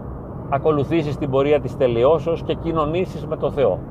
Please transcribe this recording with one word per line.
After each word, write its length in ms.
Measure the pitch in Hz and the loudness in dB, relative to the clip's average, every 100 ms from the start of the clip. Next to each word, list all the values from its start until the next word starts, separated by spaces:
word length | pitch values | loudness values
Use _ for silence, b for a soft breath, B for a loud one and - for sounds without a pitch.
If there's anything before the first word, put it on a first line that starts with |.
| - - - - - | -10 -12 -12 -10 -4
ακολουθήσεις 680 | 139 160 147 135 165 151 131 | 0 2 2 2 0 0 -4
την 140 | 147 | 0
πορεία 300 | 131 143 147 | 2 4 2
της 160 | 131 - | 0 0
τελειώσεως 680 | 127 117 131 160 156 160 | 2 4 4 4 0 -4
και 120 | 160 | -2
κοινωνήσεις 720 | 151 165 160 147 175 185 156 143 | -4 -2 0 0 0 -2 -6 -6
με 100 | 151 | -4
το 140 | 151 | -2
Θεό. 280 | 143 113 85 - | 2 2 2 -4